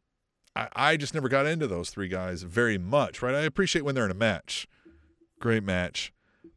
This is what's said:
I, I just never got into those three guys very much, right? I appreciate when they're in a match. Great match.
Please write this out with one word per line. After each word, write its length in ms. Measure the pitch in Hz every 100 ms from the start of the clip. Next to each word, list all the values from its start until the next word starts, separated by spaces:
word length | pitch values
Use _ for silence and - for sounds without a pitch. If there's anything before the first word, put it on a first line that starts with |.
| _ _ _ _ _ -
I, 120 | 110
I 220 | - 143 160
just 160 | 143
never 140 | 160 131
got 180 | 135 143
into 200 | 165 135
those 240 | 87 87
three 160 | - 92
guys 340 | 92 92 87
very 340 | 90 92 120 98
much, 420 | 90 143 - -
right? 140 | 123
I 60 | 139
appreciate 420 | 156 170 185 170
when 120 | 143 135
they're 80 |
in 60 | 107
a 20 |
match. 540 | 92 113 85 - - - _ - - _ _ _ _
Great 240 | 120 113
match. 480 | 98 90 90 - - - _ _ -